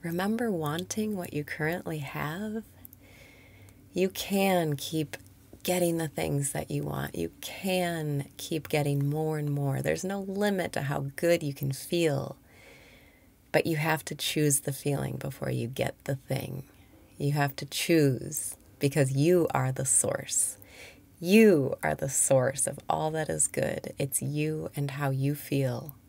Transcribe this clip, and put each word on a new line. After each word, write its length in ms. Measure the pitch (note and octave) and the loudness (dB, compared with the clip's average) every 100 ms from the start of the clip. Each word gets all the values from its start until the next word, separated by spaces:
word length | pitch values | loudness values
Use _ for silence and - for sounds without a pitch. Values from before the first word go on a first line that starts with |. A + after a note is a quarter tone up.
Remember 480 | E3+ E3+ G3 A3+ A#3+ | -4 -2 0 0 0
wanting 640 | F3+ D#3 D#3+ F#3 - G#3+ G3+ | 0 0 -2 -4 -4 -2 -2
what 160 | F3 | -4
you 120 | D3 | -6
currently 540 | D3+ - D#3 F3 - D#3 | -6 -2 -2 -2 -4 -6
have? 640 | C#3 D3+ D3 E3 G#3+ G#3+ G#3+ - - - - - - - - - - - - | -6 -6 -4 -4 -6 -6 -10 -20 -20 -20 -20 -20 -20 -20 -20 -20 -20 -20 -10
You 160 | F#3 F#3+ | 0 0
can 680 | - - G3 G3 F3+ D#3+ | -2 -4 2 4 4 2
keep 420 | C#3 - D#3+ D3+ - - - - - | -2 -4 -4 -4 -8 -16 -20 -20 -8
getting 360 | - F3+ F3 E3 | -2 2 2 0
the 100 | D#3+ | -2
things 420 | D3+ D#3+ C#3+ C#3+ | -4 -2 0 -2
that 220 | D3+ - | -4 -4
you 100 | C#3+ | -4
want. 320 | - - - | -4 -4 -6
You 160 | - - - | -4 -6 -6
can 880 | - - F#3+ F#3 F3 E3 D3+ C#3+ C#3 - | -14 -6 -2 0 0 -2 -2 -2 -4 -10
keep 320 | - D#3+ - | -6 -6 0
getting 400 | D3+ D3 C#3+ C#3+ | 0 2 2 0
more 300 | D3 D#3 D#3 | 0 0 -2
and 120 | D3 | -2
more. 300 | C#3+ C#3 C3 | 0 0 0
There's 220 | C#3+ D#3+ | 0 0
no 200 | F#3 G3+ | -2 -4
limit 500 | G3 G3 G#3 F#3+ E3+ | -4 0 0 2 -2
to 100 | - | -4
how 300 | C#3 C#3+ C#3 | -2 -4 -4
good 300 | - E3+ E3+ | 0 2 4
you 100 | D3+ | 2
can 160 | C3+ C#3 | -4 -4
feel, 680 | C3+ - F3 E3 C#3 C3+ - - - - - - - - _ - _ _ | -4 -2 2 2 2 -2 -10 -18 -20 -20 -20 -20 -20 -20 _ -20 _ _
but 120 | - | 2
you 120 | - D#3 | 2 0
have 280 | D#3+ D#3+ - | 0 0 -2
to 100 | D3+ | -6
choose 440 | - - D3+ C#3+ | -4 2 2 2
the 120 | - | -2
feeling 460 | C#3 C#3+ C#3 C3+ B2+ | -4 -2 -2 -2 -4
before 320 | C#3 C3 C3+ | -8 -6 -4
you 180 | B2+ A#2+ | -2 -4
get 260 | C3+ B2+ - | -2 -4 -4
the 140 | - C3+ | -6 -6
thing. 480 | - C3+ - - C3+ - - - - - | -4 -6 -4 -10 -12 -20 -20 -20 -20 -4
You 160 | C#3+ | 0
have 220 | D3 C#3+ - | 2 0 -2
to 100 | C#3 | -8
choose 880 | - - E3 C#3+ B2 - D3+ - - - - | -6 2 6 6 2 -4 -8 -8 -12 -18 -2
because 320 | C#3+ D#3 C3+ C3+ | 0 2 2 4
you 320 | D3+ F3+ D#3+ | 6 6 4
are 180 | - C3 | 2 0
the 140 | C3 C3+ | -2 2
source. 720 | - - - - - - - - - - - - - | 2 2 -2 -2 -2 -2 -4 -18 -20 -20 -20 -20 -8
You 560 | E3+ G#3 A3 E3 C3 - | 6 10 10 8 4 0
are 120 | - | -2
the 160 | D2+ - | 0 -2
source 560 | - - C3+ B2 - - | 0 4 4 4 0 -4
of 120 | D3 - | -4 -2
all 240 | D#3+ D#3 | 0 0
that 180 | D#3+ D#3 | -2 -4
is 180 | D#3 - | 0 0
good. 460 | - - - - - | 0 -2 -2 -8 -4
It's 220 | C#3 - | -2 -2
you 500 | C3 D3 D3+ D#3 E3 - | -2 0 0 -2 -6 -4
and 140 | C#3+ | -6
how 180 | C3+ C#3+ | -2 0
you 260 | C3+ C3+ | 2 0
feel 600 | D3 - C#3 C3 A#2+ C#3 - | -2 -2 0 0 -2 -8 -16